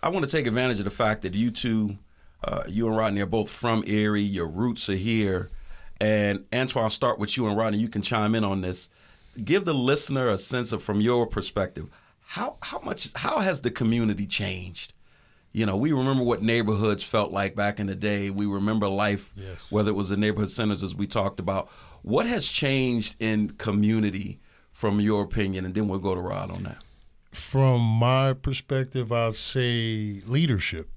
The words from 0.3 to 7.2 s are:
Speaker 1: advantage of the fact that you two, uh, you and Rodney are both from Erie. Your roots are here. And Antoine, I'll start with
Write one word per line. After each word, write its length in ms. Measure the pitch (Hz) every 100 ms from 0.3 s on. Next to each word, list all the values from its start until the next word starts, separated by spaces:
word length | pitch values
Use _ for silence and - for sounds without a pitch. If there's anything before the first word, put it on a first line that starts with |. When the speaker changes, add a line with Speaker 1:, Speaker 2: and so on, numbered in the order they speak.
| 160 123
Speaker 1:
advantage 320 | 110 127 110
of 60 | 101
the 60 |
fact 300 | - 110 107
that 140 | 92 95
you 160 | 120
two, 460 | 113 123 110 107 101 - - - -
uh, 200 | - - -
you 200 | 95 113
and 100 | 110
Rodney 240 | 110 101
are 60 | 95
both 240 | 110 104
from 320 | - 120 113 -
Erie. 360 | 107 107 104
Your 240 | 104 98 82
roots 420 | 82 120 117 -
are 60 | 95
here. 540 | 104 113 104 92 90 - - - - -
And 420 | 107 107 101 98 -
Antoine, 340 | 120 127 127 113
I'll 40 |
start 300 | - 127
with 180 | 110